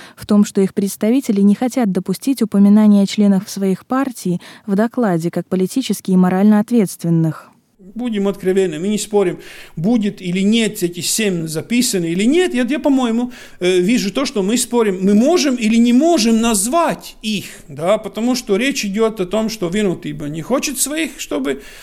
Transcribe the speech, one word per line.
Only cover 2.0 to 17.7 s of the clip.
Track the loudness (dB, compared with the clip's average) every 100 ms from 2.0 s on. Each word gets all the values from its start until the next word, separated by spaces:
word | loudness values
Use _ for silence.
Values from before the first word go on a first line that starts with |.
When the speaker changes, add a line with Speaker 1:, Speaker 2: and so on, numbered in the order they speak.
| -4 -6 -4 -2
Speaker 1:
упоминания | 0 4 6 6 6 6 4
членов | 2 2 2 -2
своих | -4 -2 -2 -2
партий | -2 -2 -4 -4 -4 -6 -14 -4
в |
докладе | 0 0 0 0 0 -2
как | -4 -4
политически | -2 -2 -2 -4 -4 0
и | 2
морально | 4 4 4 4
ответственных. | 2 0 0 -2 -2 0 0 -4 -12 _ _ _
Speaker 2:
Будем | -18 -10 -6 -2 -2
откровенны, | -2 0 0 0 -2
мы | -4
не | -4
спорим, | -2 0 0 -4 -12 -20 -16
будет | -4 0 0 0 -4
или | -4 0
нет | 2 2 0 -2
эти | -6 -4
семь | -4 -2 -2 -2 -4
записаны | -8 -4 -2 0 -2 -2
или | 0
нет. | 2 2 2
Я, | 0
я, | -2 0
по-моему, | 2 2 2 -2 -4 -8 -18 -4
э, | 0 2
вижу | 2 0 0
то, | -2 -4
что | -2
мы | -2 -2
спорим, | 0 0 0 0
мы | 2
можем | 4 4 2 0
или | 0 0 2
не | 4
можем | 4 4 2 2 2
назвать | 2 0 0 0 0 -2 -10 -12
их, | -6 -6 -8 -18
да, | -16